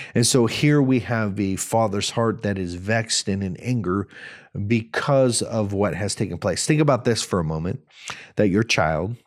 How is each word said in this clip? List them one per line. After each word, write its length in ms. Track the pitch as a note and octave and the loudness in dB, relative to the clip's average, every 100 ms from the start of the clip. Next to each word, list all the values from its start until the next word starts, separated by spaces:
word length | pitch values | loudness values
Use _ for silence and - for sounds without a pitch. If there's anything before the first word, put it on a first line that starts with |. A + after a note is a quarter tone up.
| - A#2 | -4 0
And 100 | A#2+ | 4
so 200 | C3+ A2+ | 4 2
here 360 | - D3 D3 | 2 2 4
we 200 | C3 B2+ | 4 2
have 340 | - A2+ G#2 G2 | 0 -2 -2 -2
the 220 | G2 F#2+ | -2 -2
father's 540 | - A2+ A2 G2+ - | 0 0 2 0 -2
heart 300 | - A2+ G#2 | 0 0 0
that 140 | G2+ G2+ | -2 -2
is 180 | F2+ F2+ | -4 -6
vexed 520 | F#2+ A2+ A2+ - - | -2 -2 0 -4 -2
and 160 | G2 | -2
in 140 | F#2+ - | -2 -4
anger 500 | A#2+ B2 F2+ G2 F#2+ - - - - G2 G2+ | -4 -2 0 -2 -2 -10 -20 -20 -12 -6 0
because 760 | A#2 A2+ - - C3+ C3 A2+ | 0 -2 -4 2 4 4 2
of 320 | - A2+ G2+ | -2 -2 -2
what 200 | G2 G2+ | 0 0
has 220 | E2 G2+ - | -2 -4 -4
taken 220 | G2+ E2+ | -4 -2
place. 280 | G2+ E2 - | -2 0 2
Think 160 | D#3 | 2
about 240 | D3+ B2 A#2+ | 4 2 2
this 160 | A2 | 0
for 180 | - G2 | 0 -2
a 40 | |
moment, 380 | D#2 D#2+ E2+ - _ - - - - - | 0 -2 -4 -6 _ -18 -14 -14 -6 0
that 120 | G#2+ | 2
your 140 | F#2+ | 2
child, 520 | A2 - D#2+ D#2 F#2 A#2+ | 2 2 2 0 -4 -8